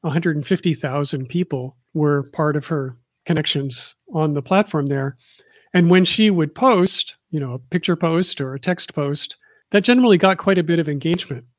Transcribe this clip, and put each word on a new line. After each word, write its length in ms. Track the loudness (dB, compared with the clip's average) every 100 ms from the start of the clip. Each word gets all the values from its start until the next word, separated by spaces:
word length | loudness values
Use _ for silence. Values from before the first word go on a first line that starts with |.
a 60 | 0
hundred 260 | 0 0 -2
and 100 | -2
fifty 280 | 0 0
thousand 540 | -2 -4 -4 -4 -6 -6
people 480 | -4 -4 -6 -8 _ _
were 300 | -2 0 0 -2
part 220 | -2 -2 -2
of 120 | -4
her 280 | -6 -6 -12 _ _ -2
connections 720 | -2 0 -4 -4 -8 -14 _ _
on 200 | -2 0
the 80 | -2
platform 440 | 0 0 2 -2 -2
there. 320 | -4 -4 -10 _ _ _ _ _
And 160 | 2 6
when 160 | 6 4
she 240 | 2 2
would 240 | 2 -2
post, 640 | 2 2 4 2 -2 -8 -12 _
you 80 | -8
know, 140 | -6
a 60 | -8
picture 360 | _ -4 -2 0
post 440 | 2 0 -2 -4
or 140 | -8
a 60 | -4
text 340 | -4 -4 -6
post, 440 | -4 -4 -4 -8 -14 _ _ _
that 100 | 0
generally 340 | 4 4 6 6
got 200 | 4 2
quite 200 | 0 0
a 40 |
bit 160 | 2 0
of 80 | 0
engagement. 580 | -2 -2 -4 -4 -12 -14